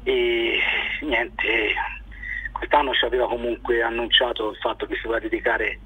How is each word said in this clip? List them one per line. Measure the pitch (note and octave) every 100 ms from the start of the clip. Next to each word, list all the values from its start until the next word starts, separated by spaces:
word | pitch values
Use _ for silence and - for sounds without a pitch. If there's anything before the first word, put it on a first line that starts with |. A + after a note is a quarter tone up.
E | - F#4 F4+ F4 F4 - - - - -
niente, | D3 - A#2+ - - - - - - - - - - - -
quest'anno | - - D3 C#3
ci | B2 A#2+
aveva | B2 A#2+
comunque | A#2+ A#2+ A#2 - A#2
annunciato | A#2 A#2 A#2 - B2 A#2 A2
il | G2
fatto | A#2+ - -
che | -
si |
voleva | A2+ A#2 -
dedicare | E4+ - - G#3+ -